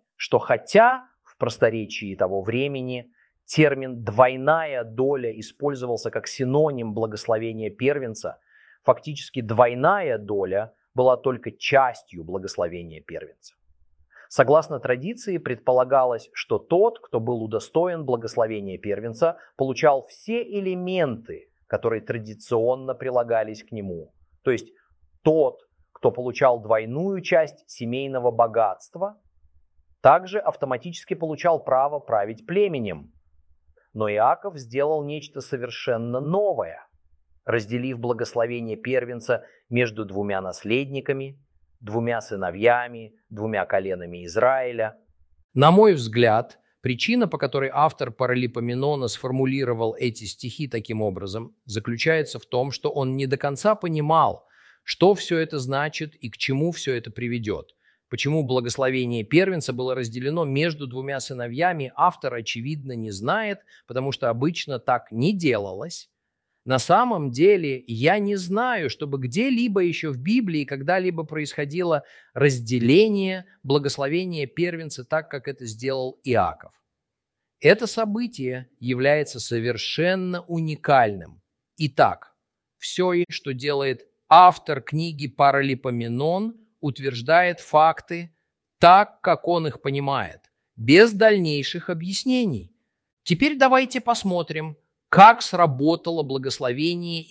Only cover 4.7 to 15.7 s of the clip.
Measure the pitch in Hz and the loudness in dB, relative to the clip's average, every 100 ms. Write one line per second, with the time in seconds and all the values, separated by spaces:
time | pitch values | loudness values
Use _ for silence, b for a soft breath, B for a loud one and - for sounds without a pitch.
4.7 | 127 113 113 135 139 117 110 110 - 143 | -6 -6 -2 0 0 -4 -8 -12 -6 -4
5.7 | 131 123 113 113 113 - - 127 143 156 | -4 -4 -4 -4 -6 -8 -4 0 2 2
6.7 | 131 113 107 110 107 - 110 113 110 107 | 0 -6 -4 -4 -4 -2 -2 -2 -6 -8
7.7 | 101 131 151 123 107 87 - b b b | -2 -2 -2 -4 -8 -10 -12 b b b
8.7 | b - 127 151 143 - 131 113 113 120 | b 2 2 -2 -14 -10 -8 0 4 4
9.7 | 123 151 202 160 110 104 101 92 98 113 | 4 2 2 0 -4 -4 -4 -2 -2 -4
10.7 | _ _ 127 127 123 135 120 117 - - | _ _ 2 4 4 0 -4 -8 -10 2
11.7 | 139 127 - - 87 80 95 95 - 87 | 4 4 -2 -14 -16 -10 -8 -8 -6 -6
12.7 | 87 85 78 - 80 - _ - _ _ | -6 -14 -18 -14 -14 -14 _ -20 _ _
13.7 | _ _ _ _ b b - 123 151 151 | _ _ _ _ b b 2 6 4 4
14.7 | 135 120 127 170 240 208 175 - 120 - | -4 -2 -2 -4 -10 -6 -6 -6 -4 2